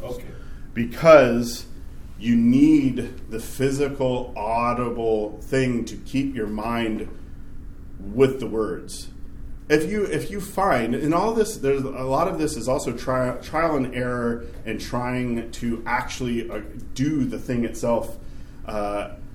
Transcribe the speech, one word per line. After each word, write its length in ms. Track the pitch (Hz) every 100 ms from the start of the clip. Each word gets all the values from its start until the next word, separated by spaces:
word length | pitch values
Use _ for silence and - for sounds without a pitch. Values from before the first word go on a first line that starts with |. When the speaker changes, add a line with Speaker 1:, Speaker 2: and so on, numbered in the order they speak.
Speaker 1:
Okay. 220 | - - - - - - -
Speaker 2:
Because 960 | - 120 - 165 151 127 117 117 - - - - - - -
you 160 | 117
need 960 | 117 117 131 151 156 131 120 120 - -
the 80 | 110
physical, 960 | - - 135 135 139 131 127 123 123 -
audible 1000 | 107 117 120 120 120 110 113 110 107 -
thing 420 | - 131 131 120
to 120 | 113 -
keep 380 | - 131 139
your 120 | 117 104
mind 600 | 107 113 117 113 104 - - - - - - - - - -
with 400 | 98 113 135 135
the 60 | 107
words. 600 | 107 107 - - - - - - - - - -
If 220 | 151 175
you, 140 | 208
if 260 | 190 147 131
you 100 | 202
find, 540 | - - 190 135 113
and 180 | 131 147
all 220 | 170 214
this, 240 | 226 202 -
there's 240 | 135 139
a 60 | 131
lot 380 | 120 131 135 185
of 100 | 165
this 180 | 147 -
is 120 | 117
also 240 | 143 139
tri-, 440 | 117 - 127 127 123
trial 340 | - 156 165 147
and 180 | 127
error 520 | 123 123 123 117 117 - -
and 160 | 113 107
trying 680 | - 123 123 127 123 117 117
to 320 | - 120 113
actually, 640 | 120 120 113 - 127 117 110
uh, 120 | 107 101 - -
do 300 | - 143 156
the 140 | 120 110
thing 260 | - 120
itself. 520 | 113 - 120 113 - - - - - -
Uh, 460 | - 107 104 104 - - -